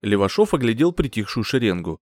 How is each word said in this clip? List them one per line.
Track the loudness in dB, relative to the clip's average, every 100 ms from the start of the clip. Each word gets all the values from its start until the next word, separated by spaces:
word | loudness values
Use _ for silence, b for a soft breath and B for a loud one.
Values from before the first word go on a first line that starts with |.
Левашов | 0 2 2 2 2
оглядел | 2 0 2 0
притихшую | 2 -2 -2 -6 -4
шеренгу. | -2 0 0 0 -4 -10